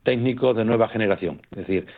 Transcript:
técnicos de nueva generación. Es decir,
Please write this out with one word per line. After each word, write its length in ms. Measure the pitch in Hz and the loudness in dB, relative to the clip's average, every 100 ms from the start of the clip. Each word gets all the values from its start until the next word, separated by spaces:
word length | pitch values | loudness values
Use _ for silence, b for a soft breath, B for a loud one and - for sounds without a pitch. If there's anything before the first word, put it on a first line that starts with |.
técnicos 540 | 127 123 127 123 127 113 | -2 0 0 2 2 2
de 80 | |
nueva 240 | 110 117 110 | 2 2 2
generación. 540 | 110 104 92 87 71 - | 0 0 0 -4 -8 -14
Es 80 | - | -10
decir, 280 | 92 92 B | -4 -4 B